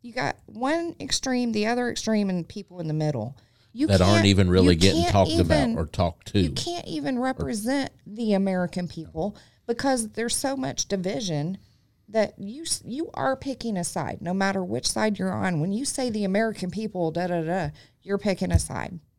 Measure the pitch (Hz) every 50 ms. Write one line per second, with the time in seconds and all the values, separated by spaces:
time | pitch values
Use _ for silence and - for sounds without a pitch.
0 | - 240 226 247 247 - - - _ - 214 214 240 269 311 339 339 339 - _
1 | - 262 - - - 269 254 247 247 240 220 214 208 220 240 247 247 240 - -
2 | - 214 220 208 208 190 185 180 160 - - 208 190 _ 175 180 165 156 151 156
3 | 156 151 147 120 107 123 139 - _ _ _ _ _ _ _ 233 285 - 101 -
4 | 92 92 107 - - 101 98 - 95 90 90 95 92 90 87 78 87 98 - 320
5 | 339 - - 101 95 - - 339 - - 311 294 277 240 226 - 92 - - -
6 | 90 82 - _ _ - - 104 90 78 67 - - 349 349 349 - - - 302
7 | 277 277 262 240 254 262 262 262 - 262 240 208 208 233 269 285 269 - _ -
8 | _ - 208 220 240 214 202 190 196 196 185 185 180 165 - 185 175 165 - 165
9 | 156 - - 160 165 208 202 - - _ _ _ _ - 233 233 - 277 269 247
10 | 226 214 - 220 233 240 - 226 - 262 277 277 262 269 247 - - - 202 190
11 | 175 185 226 269 226 180 160 147 151 170 190 - - _ _ _ _ _ _ _
12 | _ _ 208 226 208 - - - 196 196 233 294 330 - - - - - 226 285
13 | 339 - - - - 269 262 262 - 285 254 262 - 233 208 180 170 - - 180
14 | 151 - - - - 170 180 190 196 196 196 196 185 180 214 247 - - - 220
15 | 214 220 208 - 185 190 180 - 196 185 180 151 151 190 196 220 285 - - -
16 | 262 247 214 214 202 190 190 220 226 220 214 - 185 180 156 202 220 - - 185
17 | 170 160 160 170 180 180 175 170 160 160 175 196 165 147 151 - - _ _ _
18 | _ 185 202 196 - 208 185 - 190 180 175 170 - - - 95 62 - 180 160
19 | _ _ _